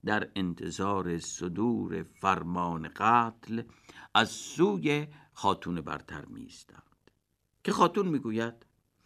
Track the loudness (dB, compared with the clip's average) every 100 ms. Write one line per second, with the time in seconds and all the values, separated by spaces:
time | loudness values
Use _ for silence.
0 | -2 0 -2 -2 -2 -2 -6 -4 0 0
1 | 0 -4 -6 -6 -4 0 0 0 -2 -4
2 | -8 -2 0 2 0 -2 0 -2 -6 0
3 | 4 4 4 -4 -8 -8 -8 -16 -20 -20
4 | 0 2 2 0 -4 2 4 4 0 0
5 | -2 -14 _ -2 0 0 -2 -4 -4 -8
6 | -8 -12 -12 -14 -16 -18 -20 -20 -20 _
7 | _ _ _ _ _ _ 0 4 4 4
8 | 2 0 0 -2 -2 -4 _ _ _ _